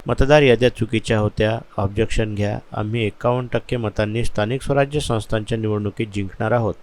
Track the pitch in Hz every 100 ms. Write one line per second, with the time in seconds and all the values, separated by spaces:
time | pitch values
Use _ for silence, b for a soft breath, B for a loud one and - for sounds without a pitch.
0 | - 123 135 151 139 113 123 - 110 110
1 | - 107 104 - 107 113 - - 98 101
2 | 107 - 110 104 104 110 - 113 107 117
3 | 107 - 123 123 123 120 - 123 107 -
4 | 107 110 117 - 104 131 - 139 139 147
5 | - 113 - 110 107 113 107 104 104 -
6 | 110 101 98 - 110 120 110 82